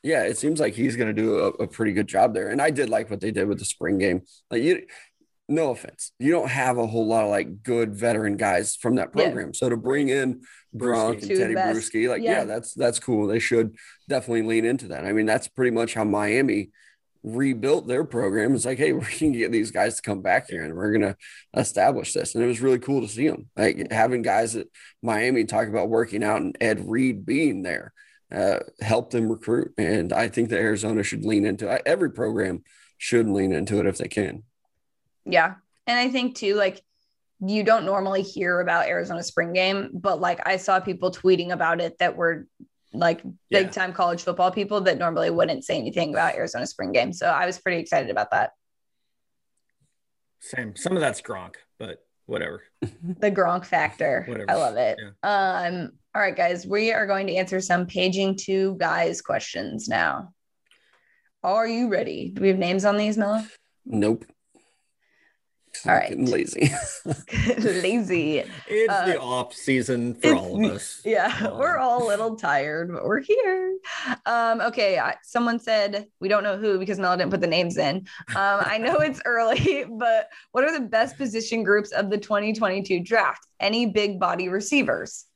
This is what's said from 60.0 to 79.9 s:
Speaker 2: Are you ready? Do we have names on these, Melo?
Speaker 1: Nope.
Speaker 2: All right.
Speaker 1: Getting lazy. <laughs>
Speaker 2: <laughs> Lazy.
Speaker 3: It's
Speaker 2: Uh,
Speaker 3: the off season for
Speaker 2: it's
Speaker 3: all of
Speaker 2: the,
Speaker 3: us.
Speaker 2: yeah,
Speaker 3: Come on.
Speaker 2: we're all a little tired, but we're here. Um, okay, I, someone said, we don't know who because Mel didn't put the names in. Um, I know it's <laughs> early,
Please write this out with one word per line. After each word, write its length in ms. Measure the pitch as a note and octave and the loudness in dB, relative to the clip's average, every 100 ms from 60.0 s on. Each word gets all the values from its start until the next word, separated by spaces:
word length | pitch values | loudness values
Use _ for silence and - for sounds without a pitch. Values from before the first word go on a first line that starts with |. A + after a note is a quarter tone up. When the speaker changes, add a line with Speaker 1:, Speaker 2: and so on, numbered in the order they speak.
| E2 C2+ F#3+ _ _ _ _ _ _ _ _ _ _ _ | 0 -2 -10 _ _ _ _ _ _ _ _ _ _ _
Speaker 2:
Are 240 | F3+ G#3 A3+ | 0 2 2
you 220 | A#3 A#3+ | 0 0
ready? 420 | F#3 - D#2 F3 | 0 -2 -6 -8
Do 120 | G3 | 2
we 60 | G3 | 2
have 100 | F#3+ | 4
names 260 | F3 F#3+ | 2 2
on 120 | G3+ G#3 | 2 2
these, 220 | G#3+ G#3+ | 0 0
Melo? 240 | G3+ A3 G#3+ - _ _ | 0 0 -4 -16 _ _
Speaker 1:
Nope. 400 | - A2 G#2 A2+ - _ _ _ _ _ _ _ _ _ _ _ _ _ _ - - | -4 0 2 2 -4 _ _ _ _ _ _ _ _ _ _ _ _ _ _ -6 2
Speaker 2:
All 60 | |
right. 160 | - - | 2 2
Speaker 1:
Getting 160 | - B2+ | -2 0
lazy. 440 | - - - D3 F5+ D5+ - | 0 -2 2 0 2 -8 -10
<laughs> 0 | |
Speaker 2:
<laughs> 540 | - D3+ - - - A#3+ | -8 -8 -4 -2 0 2
Lazy. 800 | A3 F3+ F3+ A#3+ F#3+ F3 D3+ D3 - - - | 0 0 0 -2 0 0 0 -2 -4 -12 -4
Speaker 3:
It's 240 | G#3 A3 | 0 2
Speaker 2:
Uh, 140 | G3+ F3+ | 2 0
Speaker 3:
the 140 | D#3+ | -2
off 320 | B2+ B2+ B2+ | -2 -4 -4
season 640 | - - C3 A#2 B2 A#2+ | -8 0 0 0 -2 -4
for 140 | A#2 - | 2 4
Speaker 2:
it's 80 | D4+ | 4
Speaker 3:
all 140 | F2+ G3 | 2 0
of 60 | G#3+ | 0
Speaker 2:
the, 60 | F#2+ | -2
Speaker 3:
us. 260 | - - | -10 -10
Speaker 2:
yeah, 260 | G#3+ G#3 G3 - | -2 0 0 0
Speaker 3:
Come 160 | G#3+ | -4
on. 40 | A3 | -2
Speaker 2:
we're 180 | D4 D#4+ | 0 2
all 280 | B3+ B3 A#3 | 2 2 0
a 0 | |
little 300 | G3+ A3+ A3 | 0 -2 -4
tired, 560 | F#3 C#3+ D3 D#3 F3 | 0 0 0 -4 -6
but 120 | E3+ | -6
we're 160 | - A3 | -2 -2
here. 560 | C#4 A#4 G#4 F#4 F#4 F#4+ - - C4 B3 | 2 2 2 0 -2 -6 -8 -10 -6 -6
Um, 360 | - A#3 A#3 A3+ | 0 0 2 2
okay, 360 | A#3 A#3 G#3 F3 | 0 2 2 2
I, 160 | B2+ - | 0 -4
someone 340 | - A#3+ A#3+ A#3 | -4 -2 0 -2
said, 480 | A#3 A3 G3+ G3+ G#3 _ | 0 0 0 -4 -10 _
we 80 | F#3+ | 0
don't 160 | G#3 | 2
know 120 | G#3 F#3+ | 2 -2
who 220 | G#3+ F#3+ | 0 0
because 200 | F#3+ G3 | 0 -2
Mel 160 | F#3 F3+ | 0 2
didn't 160 | F3+ | 0
put 80 | F#3+ | 0
the 60 | E3+ | 2
names 280 | E3 E3+ - | 2 0 0
in. 200 | D3+ F#3 F#3+ - - | 0 -2 -8 -18 -6
Um, 80 | - G3 G3+ | 0 2 2
I 140 | - A3 | 0 0
know 200 | A3+ D4+ | 0 2
it's 200 | D4+ - | 2 -2
<laughs> 40 | B3 | -2
early, 580 | A#3 A3+ A#3+ - - - | 2 2 2 2 0 -4